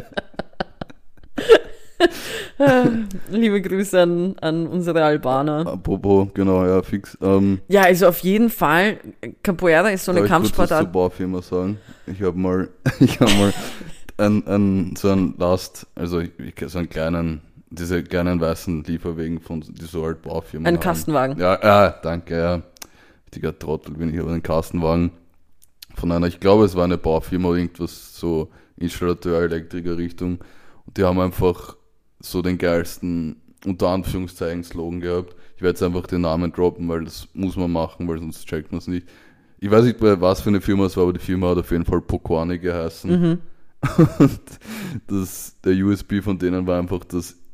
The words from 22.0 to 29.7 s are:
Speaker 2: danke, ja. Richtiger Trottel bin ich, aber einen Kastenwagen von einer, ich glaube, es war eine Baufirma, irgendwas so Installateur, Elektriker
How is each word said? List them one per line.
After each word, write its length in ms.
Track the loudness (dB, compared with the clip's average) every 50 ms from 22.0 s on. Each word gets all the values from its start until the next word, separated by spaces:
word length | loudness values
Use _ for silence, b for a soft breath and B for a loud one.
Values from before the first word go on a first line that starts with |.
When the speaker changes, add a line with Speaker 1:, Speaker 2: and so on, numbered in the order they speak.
Speaker 2:
danke, 360 | -6 -6 -6 -6 -6 -6 -4
ja. 240 | -2 0 0 -2 -2 -6 -10 _ -20 B B B B B B B B B
Richtiger 320 | _ -12 -8 -8 -8 -8
Trottel 380 | -8 -6 -6 -6 -6 -6 -10 -8
bin 180 | -6 -4 -4 -4
ich, 60 | -4
aber 120 | -4 -4
einen 120 | -4 -4 -2
Kastenwagen 680 | -2 -2 -2 -2 -2 -4 -2 0 2 2 2 0 0 -2 -8 _ _ _ _ _ _ -20 -20 -20 _ _ _ -20 -16 -10
von 160 | -6 -4 -2
einer, 160 | 0 0 0
ich 120 | -2 -2 0
glaube, 240 | 4 6 6 8 6
es 100 | 4 4
war 100 | 2 0
eine 120 | 0 0
Baufirma, 580 | 0 0 0 0 0 -2 -2 -4 -2 0 0 0
irgendwas 600 | 0 -2 -4 -6 -8 -10 -10 -10 -14 -20 -20 -14 -8
so 300 | -4 -4 -2 -2 -4 b b b b b b
Installateur, 640 | -8 -8 -8 -6 -2 -2 -2 -2 -2 -2 -2 0 0
Elektriker 560 | 0 0 -2 -6 -8 -8